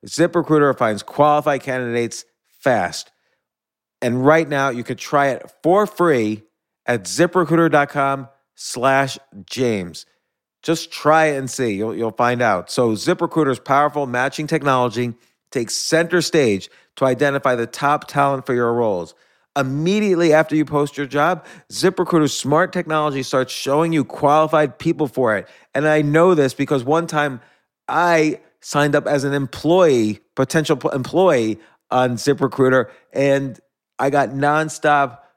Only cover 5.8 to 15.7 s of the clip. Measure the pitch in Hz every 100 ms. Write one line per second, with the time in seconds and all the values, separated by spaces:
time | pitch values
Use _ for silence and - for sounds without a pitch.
5.8 | 208 - 175 135 107 107 _ _ _ _
6.8 | - 120 90 98 175 185 151 165 165 156
7.8 | 143 147 139 139 127 _ _ _ - -
8.8 | 127 135 139 - _ 101 95 - 127 107
9.8 | 87 80 - _ _ _ _ _ - 165
10.8 | - - 151 156 160 139 135 - 123 98
11.8 | 110 92 113 104 120 123 123 95 87 -
12.8 | 123 107 139 180 165 - 147 127 - 139
13.8 | 147 147 139 120 127 - 151 160 143 131
14.8 | 123 110 120 117 _ _ _ 135 117